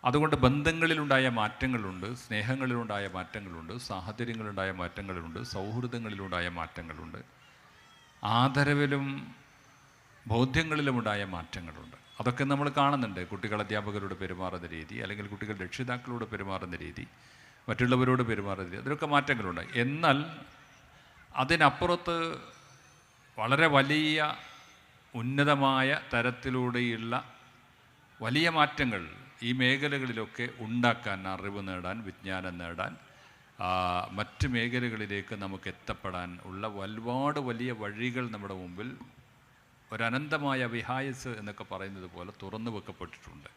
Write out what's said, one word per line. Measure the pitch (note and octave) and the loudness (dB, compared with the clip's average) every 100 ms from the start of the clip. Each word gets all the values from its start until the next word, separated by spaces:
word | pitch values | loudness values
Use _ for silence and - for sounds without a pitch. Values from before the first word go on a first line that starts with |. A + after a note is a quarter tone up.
| B2 | 4
അതുകൊണ്ട് | C#3 D3+ D3 | 4 4 6
ബന്ധങ്ങളിലുണ്ടായ | B2+ C#3+ D3 E3 E3 D#3+ D3 C3+ C3 A#2+ | 6 6 2 2 2 2 4 4 4 2
മാറ്റങ്ങളുണ്ട്, | A2 - C3 A#2+ G2 F#2 F#2+ B2 | 0 0 -2 0 -2 -6 -8 -8
സ്നേഹങ്ങളിലുണ്ടായ | - G#2+ G#2 C3 C3 A#2+ A2+ G#2 G2 F#2 | -4 -2 0 0 0 0 -2 -4 -4 -6
മാറ്റങ്ങളുണ്ട്, | F#2 G#2+ G2 E2+ D#2+ A2+ - | -8 -8 -10 -12 -10 -10 -8
സാഹചര്യങ്ങളിലുണ്ടായ | F#2+ F2+ G#2+ A#2 A2+ G#2+ G2 F#2+ F2+ | -8 -6 -6 -6 -4 -6 -2 -2 -2
മാറ്റങ്ങളുണ്ട്, | F2 - G2 F2+ E2 E2 A#2+ | -6 -6 -6 -6 -6 -8 -8
സൗഹൃദങ്ങളിലുണ്ടായ | - G2 A#2 B2 A#2+ A2+ G#2 F#2+ F2+ F2 F2 | -6 -4 -4 -4 -6 -6 -8 -4 -2 -2 -4
മാറ്റങ്ങളുണ്ട്, | D#2+ - E2 D#2 E2 D#2+ - - - - - - - - - - G#2 A2+ | -8 -8 -12 -12 -12 -12 -16 -20 -20 -20 -20 -20 -20 -20 -20 -8 2 6
ആദരവിലും | C3 C3+ C#3+ C#3+ C#3+ C#3 C#3 C#3 B2+ - - - - - - - - - - | 6 6 4 4 4 2 -2 -4 -10 -16 -20 -20 -20 -20 -20 -20 -20 -18 0
ബോധ്യങ്ങളിലുമുണ്ടായ | A2+ C3 C3 D#3+ D#3 C#3+ B2 G#2+ G#2 G2 | 4 4 4 2 2 2 2 0 0 -2
മാറ്റങ്ങളുണ്ട്. | F2 E2 F#2+ E2+ D#2 - - - - | -6 -8 -10 -12 -14 -16 -20 -20 -2
അതൊക്കെ | B2 B2+ C#3 | -2 0 2
നമ്മൾ | C#3+ D3 C#3+ | 2 2 4
കാണുന്നുണ്ട്. | C#3 C#3+ A#2 F#2 F2+ | 4 4 0 -2 -6
കുട്ടികൾ | G2+ G#2+ G#2+ | -6 -2 -2
അധ്യാപകരോട് | G2+ G#2+ G#2 G#2 G2 F#2 | 0 -2 -2 -4 -4 -6
പെരുമാറുന്ന | F#2 F2+ F#2 F2 E2+ D#2+ | -6 -6 -6 -6 -8 -10
രീതി, | D#2 A2+ | -10 -8
അല്ലെങ്കിൽ | G#2 G#2 G2+ | -8 -6 -8
കുട്ടികൾ | G2+ G#2+ G#2 | -8 -8 -6
രക്ഷിതാക്കളോട് | F#2 - B2+ B2 B2 A#2+ A2 | -8 -6 -6 -6 -6 -8 -6
പെരുമാറുന്ന | G#2+ G2 F#2+ F#2 F2 | -6 -6 -6 -6 -8
രീതി, | D#2+ - - - - - - - - | -10 -12 -14 -16 -20 -20 -20 -16 -6
മറ്റുള്ളവരോട് | G#2+ B2 B2+ B2+ B2+ A2+ | 0 4 6 6 4 2
പെരുമാറുന്ന | G#2+ G2+ F#2+ F2+ | 0 -2 -4 -6
രീതി, | F2 | -8
അതിലൊക്കെ | B2 D3 D3+ | -6 -4 2
മാറ്റങ്ങളുണ്ട്. | C#3+ C#3 B2+ G2 E2+ E2 A#2+ | 2 2 0 0 -4 -4 0
എന്നാൽ | A#2+ D3 E3+ C3+ D#3 D#3+ - - - - - - - - - - | 0 2 4 4 2 -10 -16 -20 -20 -20 -20 -20 -20 -20 -10 -2
അതിനപ്പുറത്ത് | C3 E3 D3+ C#3 F3 F3 F3 E3+ E3 E3 - - - - - - _ _ - - | 2 6 6 6 2 2 2 -2 -2 -6 -12 -20 -20 -20 -20 -20 _ _ -18 -4
വളരെ | A2 C#3 D#3+ C#3 | 4 8 10 10
വലിയ | C3+ D3+ D#3 D#3 D3+ - - - - - - - - | 8 6 4 4 2 0 -10 -18 -20 -20 -20 -20 -12
ഉന്നതമായ | A#2+ A#2 C#3 C#3+ C#3+ C3+ C3+ C3 D3+ - | -4 -2 4 6 6 6 4 4 2 0
തരത്തിലൂടെയുള്ള | A#2+ A#2+ B2 C3+ B2+ B2 B2 A#2+ A2+ A2+ B2 - - - - - _ - _ - - | 2 2 0 -2 0 2 2 0 0 -2 -4 -4 -20 -20 -20 -20 _ -20 _ -20 -8
വലിയ | A2+ C3+ E3+ E3 | 0 4 4 6
മാറ്റങ്ങൾ | D3 - C3+ G#2 D#2+ - - - A#2 | 4 4 0 0 -6 -12 -20 -8 -2
ഈ | B2+ | 4
മേഖലകളിലൊക്കെ | B2+ C3+ D3 C#3 C3 A2+ A2 - A#2+ A#2+ | 4 4 2 0 -2 -4 -6 -6 -6 -6
ഉണ്ടാക്കാൻ, | A2 A#2+ A#2+ A2 A2 F#2+ F#2+ | -4 4 4 4 -2 -4 -4
അറിവ് | F#2 G2 G2+ F#2+ | -6 -6 -6 -6
നേടാൻ, | F#2 F2+ G#2+ G2+ | -6 -4 -6 -8
വിജ്ഞാനം | F2+ F#2+ F#2 F#2 F2 | -12 -6 -6 -6 -8
നേടാൻ, | E2+ E2+ G2 - - - - - - - F#2 | -8 -4 -6 -6 -20 -20 -20 -20 -20 -6 0
ആ, | F#2 F2+ F2+ F#2+ F#2+ | 2 2 0 -2 -4
മറ്റ് | G#2 - C#3+ | -6 0 0
മേഖലകളിലേക്ക് | A#2+ A#2 B2 A#2+ A2 G#2+ G2+ F#2+ G#2+ | 2 0 0 -2 -4 -4 -4 -4 -8
നമുക്ക് | G2 F#2+ - | -8 -8 -10
എത്തപ്പെടാൻ | F2+ - G#2 G2 F2+ F2+ F2 F#2+ | -10 -8 -6 -6 -6 -8 -10 -12
ഉള്ള | F#2 A2 G2+ | -8 -6 -6
ഒരുപാട് | G2 G#2+ A2+ B2 C#3 D3 C3 | -8 -8 -4 -2 0 0 -2
വലിയ | A2+ B2 A#2 | -2 -4 -4
വഴികൾ | G#2 G#2 B2 B2+ B2 | -6 -4 -4 -2 -4
നമ്മുടെ | G#2+ G2+ F#2+ | -6 -8 -8
മുമ്പിൽ | F#2 F2+ A#2 C#3+ - - - _ _ _ _ _ _ | -10 -10 -10 -10 -18 -20 -20 _ _ _ _ _ _
ഒരനന്തമായ | G#2+ A#2 B2+ D3 D#3 C#3+ C3 B2 A#2 | -2 0 0 0 0 2 0 0 -2
വിഹായസ് | A2 B2 C3+ C3 B2+ A2+ | -2 -2 -2 -6 -8 -8
എന്നൊക്കെ | G#2 G2+ G#2+ | -8 -10 -10
പറയുന്നത് | F#2+ F#2+ G2 F#2 | -8 -8 -10 -12
പോലെ | E2+ F2+ - | -12 -14 -12
തുറന്നു | F#2+ G#2+ A2+ G#2+ | -10 -6 -6 -8
വെക്കപ്പെട്ടിട്ടുണ്ട്. | F#2 F#2 F2 - - E2 C#3+ | -10 -12 -12 -14 -18 -20 -20